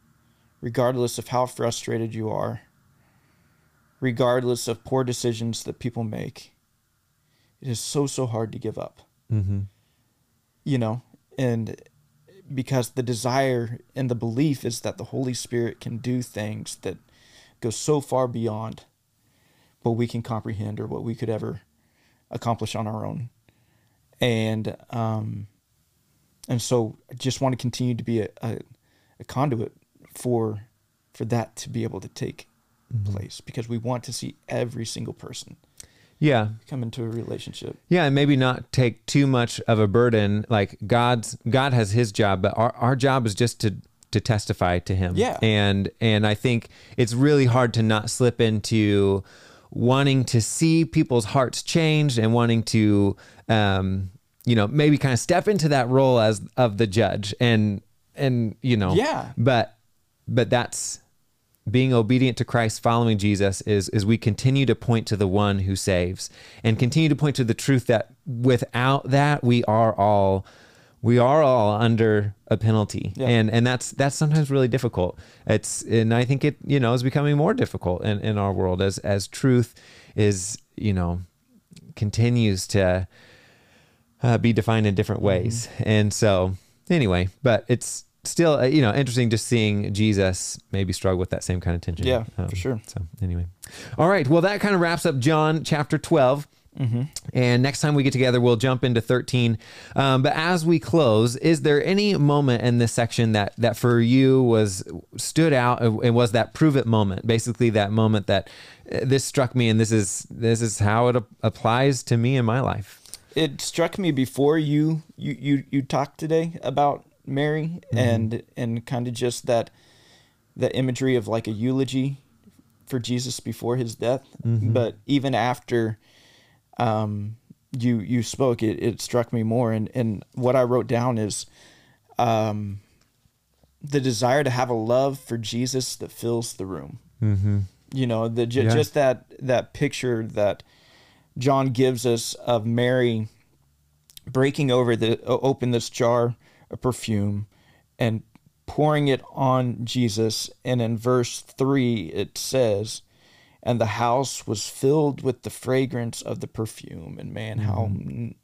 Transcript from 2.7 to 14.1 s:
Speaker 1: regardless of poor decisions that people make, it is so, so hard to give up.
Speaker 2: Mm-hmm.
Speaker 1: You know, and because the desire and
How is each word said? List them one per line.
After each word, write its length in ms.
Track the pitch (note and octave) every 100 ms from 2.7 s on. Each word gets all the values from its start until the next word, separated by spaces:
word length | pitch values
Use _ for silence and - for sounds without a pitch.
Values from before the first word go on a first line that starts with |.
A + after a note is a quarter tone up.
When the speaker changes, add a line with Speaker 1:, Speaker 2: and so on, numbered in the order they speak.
| _ _ _ _ _ _ _ _ _ _ _ _ _
Speaker 1:
regardless 680 | C3 A#2+ B2 B2+ B2 A#2+ -
of 160 | A2+
poor 180 | - C3
decisions 640 | B2 A#2+ B2 A2+ A#2 A2
that 140 | - -
people 260 | B2 A#2
make, 480 | A2+ A#2 - - - _ _ _ _ _ _ _ _ _ _ _
it 80 | C3+
is 120 | A2+
so, 260 | - D3+ C#3
so 200 | - B2+
hard 260 | A2 A2
to 60 | -
give 200 | - -
up. 220 | F2 - _ _ _
Speaker 2:
Mm-hmm. 280 | G#2+ G2 G2 G2 _ _ _ _ _ _ _ _ _
Speaker 1:
You 140 | - C3+
know, 240 | A2 A2+ - _ _ -
and 420 | B2+ A#2 G#2 - - _ _ _ _ - -
because 380 | C3 B2 C3 A#2+
the 120 | -
desire 760 | A#2+ A2+ B2 C3 C3+ B2 A#2 A#2+ - C3+
and 140 | C3